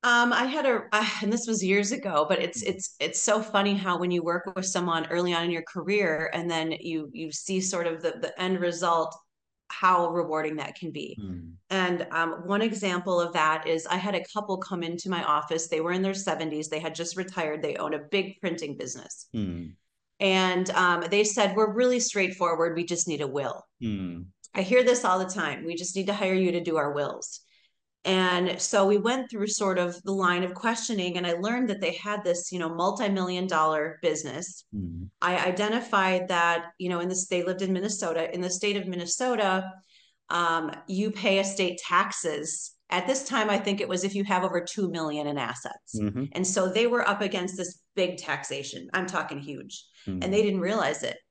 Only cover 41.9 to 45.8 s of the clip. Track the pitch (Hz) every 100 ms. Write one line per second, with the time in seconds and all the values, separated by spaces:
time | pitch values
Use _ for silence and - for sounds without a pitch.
41.9 | 175 196 - 175 147 156 - - _ _
42.9 | 180 226 269 - 240 214 196 202 196 208
43.9 | 180 190 196 202 185 185 175 175 - 190
44.9 | 165 160 147 147 143 117 123 - -